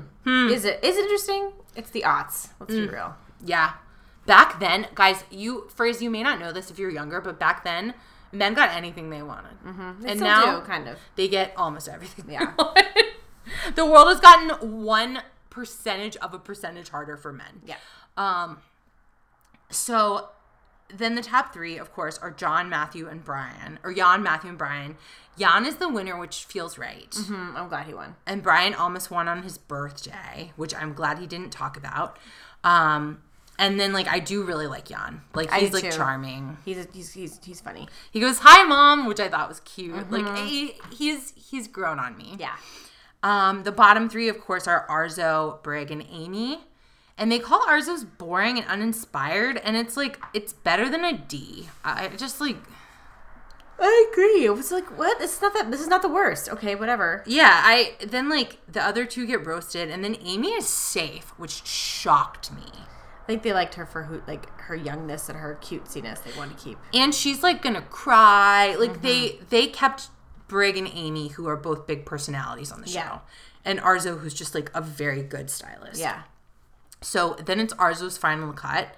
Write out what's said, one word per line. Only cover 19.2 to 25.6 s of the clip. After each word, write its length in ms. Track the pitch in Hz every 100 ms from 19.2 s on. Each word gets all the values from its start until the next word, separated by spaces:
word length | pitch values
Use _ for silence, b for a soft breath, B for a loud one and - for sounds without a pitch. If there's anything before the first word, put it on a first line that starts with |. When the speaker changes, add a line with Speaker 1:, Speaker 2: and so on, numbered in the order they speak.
| _ _ _ _ _
Speaker 1:
so 600 | - - 233 208 202 - - _ _ _ _ _
then 220 | 196 233 233
the 60 |
top 320 | 226 247 -
three, 240 | 180 165 165
of 140 | -
course, 240 | - 160 156
are 140 | 175
John, 380 | 147 180 160 180
Matthew, 380 | 160 151 170 160
and 160 | 160
Brian. 560 | 160 135 127 - - 156
Or 100 | -
Jan, 300 | 180 180 185
Matthew, 260 | 196 156 185
and 80 | 170
Brian. 380 | 147 143 143 156 B B B -
Jan 280 | 190 180